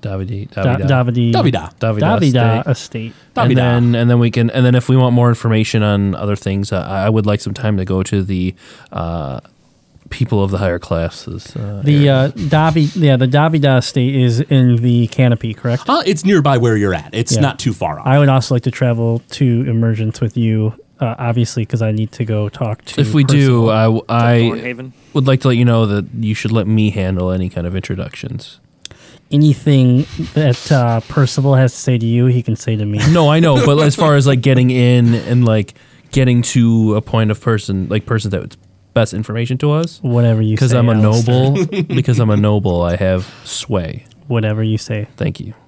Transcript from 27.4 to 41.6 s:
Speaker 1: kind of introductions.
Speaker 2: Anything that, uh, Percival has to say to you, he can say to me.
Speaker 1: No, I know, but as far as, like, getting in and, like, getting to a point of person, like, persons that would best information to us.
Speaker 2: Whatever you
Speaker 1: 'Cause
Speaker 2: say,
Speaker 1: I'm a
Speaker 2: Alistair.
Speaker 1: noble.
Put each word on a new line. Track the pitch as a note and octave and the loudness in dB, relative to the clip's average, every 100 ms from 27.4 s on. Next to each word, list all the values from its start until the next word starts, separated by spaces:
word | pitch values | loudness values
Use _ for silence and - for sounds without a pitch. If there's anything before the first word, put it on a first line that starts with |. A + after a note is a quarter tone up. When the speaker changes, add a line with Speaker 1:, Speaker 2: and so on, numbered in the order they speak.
| F2+ | -4
Speaker 1:
kind | - F2 | -6 -6
of | |
introductions. | F#2 - - - - - - - - _ _ - - - - _ | -8 -8 -10 -10 -12 -12 -12 -14 -20 _ _ -20 -20 -20 -20 _
Speaker 2:
Anything | D3 D3+ C#3 - C#3 B2+ B2 C#3 - - | 2 4 2 2 4 4 2 0 -8 -6
that, | - D3+ B2 - | -2 0 0 0
uh, | C#3 A#2+ A#2 - | 0 2 -2 -2
Percival | - C3 - C3+ | 0 0 0 2
has | C3 B2+ | 2 2
to | - | 0
say | - B2 | -2 0
to | A#2 | 0
you, | A#2 B2+ | 2 2
he | B2 | 2
can | A#2 A2 | -2 -4
say | - A2 | -4 -4
to | |
me. | G#2 G#2+ C3+ | -2 0 2
Speaker 1:
No, | E3+ D3+ | 4 4
I | D#3 | 4
know, | E3 C3 | 4 4
but | B2+ C#3+ | 4 4
as | D3+ - | 2 2
far | D#3+ D3 | 2 4
as, | C3+ | 4
like, | C3 | 2
getting | C#3 B2+ B2+ | 2 4 4
in | B2+ B2 B2 A#2 | 4 4 4 4
and, | A#2 - A#2+ A#2+ | 2 0 2 4
like, | A2 G2+ - _ _ _ | 2 -2 -10 _ _ _
getting | C#3 B2+ A#2+ | 0 2 2
to | A#2 B2+ A#2 A2+ A2 | 0 2 2 4 2
a | G#2+ | 0
point | - A2+ A2 | -2 0 0
of | G#2+ | -2
person, | - A2 - F#2+ F2+ | -2 -2 -2 -6 -2
like, | G#2+ - | -4 -2
persons | A2+ G#2 | -4 -2
that | F#2 | -6
would | - - _ _ _ | -8 -18 _ _ _
best | - A2 | -2 -2
information | G2 G#2+ A2 A#2+ B2+ | -4 -6 -6 -4 -2
to | D3 | 0
us. | D3+ E3 - | -2 -4 -6
Speaker 2:
Whatever | C3+ A#2+ A#2+ A2 | -2 2 2 2
you | A2 A2 | 0 0
Speaker 1:
'Cause | B2+ | 2
Speaker 2:
say, | B2 | 2
Speaker 1:
I'm | A#2+ | 2
a | |
Speaker 2:
Alistair. | A2 G#2+ A2 A#2 | 2 2 2 2
Speaker 1:
noble. | B2+ C3 C#3+ | 2 2 0